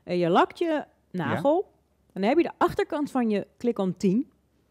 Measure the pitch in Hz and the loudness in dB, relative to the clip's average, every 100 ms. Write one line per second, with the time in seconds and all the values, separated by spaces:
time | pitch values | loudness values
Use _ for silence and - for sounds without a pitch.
0 | - 180 170 214 359 - 339 294 - _ | -6 -2 2 2 2 -2 -2 -4 -6 _
1 | _ 185 143 - 277 339 - _ _ _ | _ -6 -4 -2 0 0 -2 _ _ _
2 | _ 190 202 320 - - 349 - 392 302 | _ -4 0 2 0 0 0 0 -4 -2
3 | 285 262 226 202 - _ 240 226 185 170 | -2 -2 0 -2 -4 _ -4 -2 -2 0
4 | 196 214 - _ _ _ _ | 0 0 -2 _ _ _ _